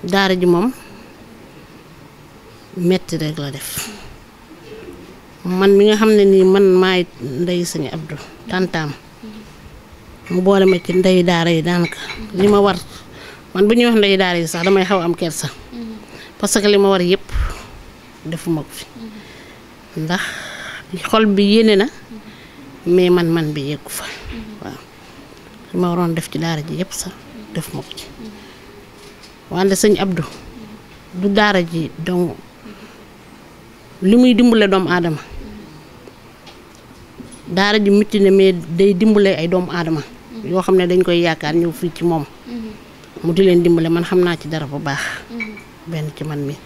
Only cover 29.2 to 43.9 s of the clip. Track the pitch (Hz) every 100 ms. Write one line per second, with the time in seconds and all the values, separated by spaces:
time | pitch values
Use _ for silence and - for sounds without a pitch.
29.2 | - - - 175 190 190 214 - 190 170
30.2 | 156 - - - - - - - - 180
31.2 | 202 202 208 190 170 165 156 - 165 180
32.2 | 175 - - - - - - - - -
33.2 | - - - - - - - - 185 233
34.2 | 254 226 240 226 202 190 170 175 170 151
35.2 | - - - - - - - - - -
36.2 | - - - - - - - - - -
37.2 | - - - 175 202 214 202 202 208 214
38.2 | 196 196 190 180 160 170 196 185 220 208
39.2 | 196 180 165 185 180 175 160 156 143 -
40.2 | - 226 208 180 185 190 180 180 180 175
41.2 | 170 160 151 165 170 156 175 - 170 165
42.2 | 143 - - 240 220 208 - - - -
43.2 | 160 170 196 175 175 170 165